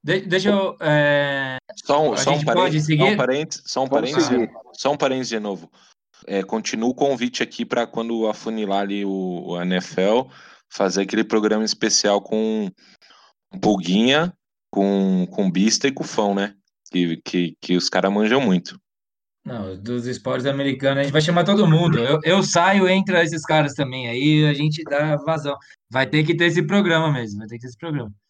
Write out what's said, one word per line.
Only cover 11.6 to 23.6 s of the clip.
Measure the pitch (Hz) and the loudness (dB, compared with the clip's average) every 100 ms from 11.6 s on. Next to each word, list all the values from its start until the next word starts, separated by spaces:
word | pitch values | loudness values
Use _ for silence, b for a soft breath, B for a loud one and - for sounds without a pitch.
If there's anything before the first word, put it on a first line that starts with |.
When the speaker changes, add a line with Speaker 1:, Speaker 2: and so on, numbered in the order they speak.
Speaker 2:
especial | 110 104 110 - 104 101 | -2 -2 0 0 2 0
com | - 110 110 110 101 95 b b b b b _ _ | 0 -4 -2 -2 -4 -8 b b b b b _ _
o | 95 | -2
Pulguinha, | 107 98 85 95 120 147 175 - _ _ _ | 0 2 2 2 4 2 0 -6 _ _ _
com, | - 101 98 98 92 90 | 0 0 2 2 0 0
com | - 95 | 0 0
o | |
Bista | 85 107 - 139 | 2 2 2 -2
e | |
com | 135 | -4
o | - | -6
Fão, | - 104 | -2 0
né? | 98 101 - _ _ - | 0 -4 -8 _ _ -6
Que, | 90 87 82 | -2 -2 -2
que, | - 90 87 - | -4 -2 -2 -6
que | - 90 | -2 -2
os | - | 0
caras | 92 95 | 0 0
manjam | 101 107 131 | 0 2 2
muito. | 123 90 - - _ _ _ _ _ _ - | 2 0 -2 -20 _ _ _ _ _ _ -14
Speaker 1:
Não, | 120 95 95 | -12 -10 -12
dos | 107 123 120 | -8 -6 -6
esportes | 113 131 127 131 | -8 -6 -4 -2
americanos | 139 139 127 135 139 | -2 -2 0 0 0
a | |
gente | 143 | 0
vai | 151 | 2
chamar | 151 175 | 2 2
todo | 196 208 180 | 4 4 6
mundo. | 160 175 131 | 6 4 2
Eu, | 120 151 | 2 2
eu | 156 190 | 4 2
saio, | 185 175 180 202 185 | 4 4 4 4 4
entra | 190 196 180 | 2 2 2
esses | 170 160 | 2 -2
caras | 151 156 | 0 2